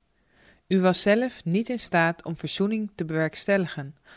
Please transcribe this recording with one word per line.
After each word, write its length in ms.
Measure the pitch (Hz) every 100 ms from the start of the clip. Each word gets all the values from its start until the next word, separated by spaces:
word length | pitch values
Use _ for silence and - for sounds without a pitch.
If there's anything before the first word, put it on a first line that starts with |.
| _ _ _ _ _ _ -
U 140 | 190
was 220 | 185 175
zelf 420 | 202 220 160 -
niet 240 | 165 180 233
in 100 | 240
staat 460 | - 175 165 170
om 120 | - 165
verzoening 540 | 151 - 196 220 214
te 100 | -
bewerkstelligen 920 | 160 160 156 - - 196 170 - 139 - _